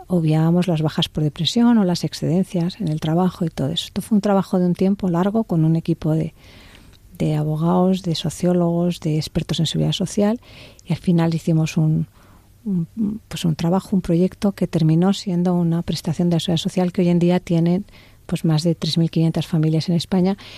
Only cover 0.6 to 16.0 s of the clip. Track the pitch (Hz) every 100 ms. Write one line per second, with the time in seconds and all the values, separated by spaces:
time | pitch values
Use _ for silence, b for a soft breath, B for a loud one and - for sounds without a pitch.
0.6 | 180 156 156 - - - 151 - 165 -
1.6 | 240 240 185 170 156 - 143 170 185 180
2.6 | 170 - 180 156 156 160 180 - 165 -
3.6 | 135 170 - - - 214 208 196 180 190
4.6 | 180 175 190 196 190 170 190 214 226 170
5.6 | 156 165 165 165 160 156 165 - B B
6.6 | B B B B - 175 156 151 151 156
7.6 | 170 180 180 190 185 160 160 - 175 175
8.6 | 170 170 175 170 160 156 147 - 156 -
9.6 | - 160 156 156 185 - 202 233 B B
10.6 | B B - 156 - 170 165 165 - 160
11.6 | 156 - 156 160 160 b b b b -
12.6 | 226 185 165 - 208 220 - - 175 151
13.6 | 165 190 - 190 - 170 185 - 202 190
14.6 | 180 165 156 160 185 196 - 175 180 175
15.6 | 170 165 175 170